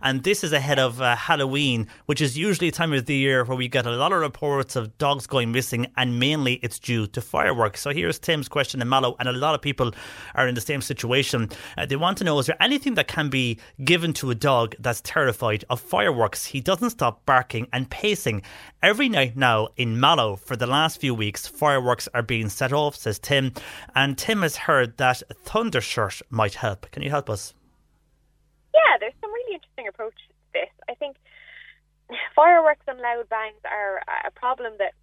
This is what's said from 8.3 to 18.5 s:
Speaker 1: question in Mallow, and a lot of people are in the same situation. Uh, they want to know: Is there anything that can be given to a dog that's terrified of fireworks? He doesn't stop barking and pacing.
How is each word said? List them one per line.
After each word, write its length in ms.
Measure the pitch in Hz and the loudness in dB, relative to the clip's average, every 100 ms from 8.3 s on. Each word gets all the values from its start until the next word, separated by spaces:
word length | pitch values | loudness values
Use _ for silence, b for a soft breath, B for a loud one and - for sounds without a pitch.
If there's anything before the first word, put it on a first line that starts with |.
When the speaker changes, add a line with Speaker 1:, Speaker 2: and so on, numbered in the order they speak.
| 156 131 | -2 -2
Speaker 1:
question 320 | 147 139 131 | -2 -2 -2
in 80 | 120 | 0
Mallow, 260 | 135 127 123 | 2 2 -2
and 100 | 123 | -4
a 20 | |
lot 240 | 127 147 147 | 0 0 0
of 60 | |
people 300 | 143 135 123 B B B B | -2 0 -2 B B B B
are 140 | - 131 | 0 0
in 80 | 123 | 0
the 40 | |
same 220 | - 143 | -4 -4
situation. 680 | - 135 117 131 139 127 110 B B B | -4 -6 0 0 2 0 -2 B B B
Uh, 80 | - | -4
they 100 | 135 | 0
want 220 | 170 196 | 0 0
to 80 | 180 | 0
know: 120 | 147 | 2
Is 80 | 127 | 0
there 140 | - | 2
anything 340 | 220 277 277 143 | 2 2 0 0
that 120 | 143 | 0
can 220 | - 143 | 0 0
be 300 | 131 123 110 b b 135 | 0 0 -2 b b 2
given 260 | 175 170 | 2 2
to 180 | 139 135 | -2 -2
a 40 | 117 | 0
dog 400 | 143 127 117 - | 2 4 2 -2
that's 200 | 120 117 | -4 -4
terrified 600 | - - 135 107 117 107 - | -2 2 2 2 0 -2 -2
of 100 | 123 | -6
fireworks? 680 | - 196 202 127 107 - - | -2 0 2 2 0 0 -8
He 120 | 139 | -4
doesn't 300 | 123 190 240 | -2 0 -2
stop 360 | - 123 110 - | 0 -2 -2 4
barking 420 | 131 123 117 120 | 4 4 -6 -4
and 180 | 123 131 | -4 -4
pacing. 520 | - 214 202 - 104 B | -2 -2 0 -2 -4 B